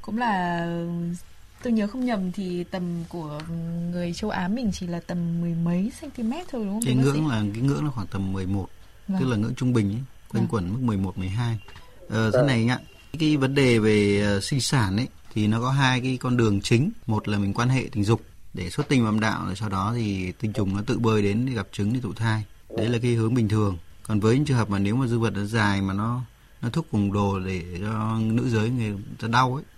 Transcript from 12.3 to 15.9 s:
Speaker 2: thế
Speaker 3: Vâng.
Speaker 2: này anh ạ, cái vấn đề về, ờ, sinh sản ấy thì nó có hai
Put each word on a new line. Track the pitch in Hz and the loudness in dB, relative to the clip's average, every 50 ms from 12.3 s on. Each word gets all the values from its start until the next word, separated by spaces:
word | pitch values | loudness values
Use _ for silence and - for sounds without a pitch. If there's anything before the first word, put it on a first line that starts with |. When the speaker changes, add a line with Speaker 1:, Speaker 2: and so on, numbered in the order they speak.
Speaker 2:
thế | 107 123 | 4 4
Speaker 3:
Vâng. | 131 | 4
Speaker 2:
này | 147 127 | 4 4
anh | 113 113 120 | 2 2 2
ạ, | 127 - - - - - - - - 156 | 0 -2 -4 -14 -20 -20 -16 -14 -4 0
cái | 160 151 151 | 2 2 4
vấn | 143 135 131 139 | 2 2 2 4
đề | 143 135 127 120 113 | 4 4 6 6 6
về, | 107 110 107 104 104 101 101 101 104 | 6 6 6 6 6 4 4 2 2
ờ, | 104 101 98 | 2 0 0
sinh | - - 147 131 | 0 -2 -2 -2
sản | - - - 135 107 92 95 | 0 2 2 2 2 2 2
ấy | 107 131 - - - - - - | 0 -2 -4 -8 -18 -20 -6 -2
thì | 113 107 | 2 2
nó | 104 110 117 | 2 2 2
có | 120 127 | 0 0
hai | 135 139 135 127 | 2 2 4 4